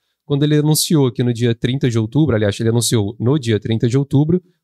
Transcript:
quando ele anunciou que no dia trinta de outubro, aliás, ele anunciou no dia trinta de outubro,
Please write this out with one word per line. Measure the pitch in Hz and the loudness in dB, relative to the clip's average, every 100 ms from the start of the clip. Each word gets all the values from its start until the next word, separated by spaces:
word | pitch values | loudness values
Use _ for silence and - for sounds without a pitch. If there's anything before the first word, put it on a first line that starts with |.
| _ _ - | _ _ -4
quando | 143 | -2
ele | 151 151 | 2 2
anunciou | 151 151 - 156 131 | 2 0 2 2 2
que | - | 0
no | 123 | -2
dia | 113 120 113 | 0 -2 -2
trinta | 120 131 131 | -4 -2 -2
de | 113 | -2
outubro, | 110 143 151 110 | -2 0 0 0
aliás, | 104 98 | 0 -2
ele | 113 | -2
anunciou | 117 113 113 101 - | 0 0 -2 -2 -4
no | 113 151 | -2 -2
dia | 117 104 | 0 -2
trinta | - 113 120 | -2 -2 0
de | 135 | -2
outubro, | 143 135 156 180 - _ | 0 0 2 -2 -4 _